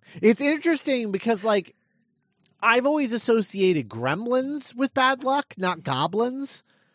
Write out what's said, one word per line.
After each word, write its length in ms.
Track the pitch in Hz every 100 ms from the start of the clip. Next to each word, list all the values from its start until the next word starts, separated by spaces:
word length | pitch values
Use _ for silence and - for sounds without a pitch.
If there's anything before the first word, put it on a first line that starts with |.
| - -
it's 200 | 214 226
interesting 680 | 285 302 339 302 294 247 214
because, 320 | 190 226 202
like, 320 | 220 208 - _ _ _ _ _ _ _ _ _
I've 240 | 220 247 269
always 280 | 302 247
associated 760 | 233 - 226 196 196 185 156 107
gremlins 840 | 113 127 175 240 254 269 294 - 240
with 180 | 269
bad 300 | 269 262 262
luck, 300 | 262 277 - -
not 260 | 180 165
goblins. 800 | - 131 165 208 240 269 269 - - _ _